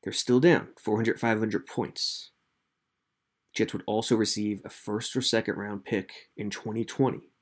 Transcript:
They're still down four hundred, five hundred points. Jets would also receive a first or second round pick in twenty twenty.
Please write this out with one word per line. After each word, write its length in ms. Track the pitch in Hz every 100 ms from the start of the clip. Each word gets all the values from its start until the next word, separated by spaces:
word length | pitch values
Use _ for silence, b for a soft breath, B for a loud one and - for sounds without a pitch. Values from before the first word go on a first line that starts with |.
They're 100 | -
still 260 | - - 123
down 300 | 151 160 - -
four 180 | - 107
hundred, 220 | 113 -
five 200 | 117 110
hundred 260 | 110 104 -
points. 640 | - 101 - - - - _ _ _ _ _ _ _ _ _ _ _ _
Jets 200 | - 110
would 100 | 101 -
also 300 | 107 110 113
receive 460 | 107 - 104 101
a 60 | -
first 460 | - - 107 113 131
or 60 |
second 340 | 123 113 110 98
round 300 | 101 101 -
pick 440 | 107 95 - - -
in 120 | 104
twenty 360 | - - 110 113
twenty. 440 | - 135 - - _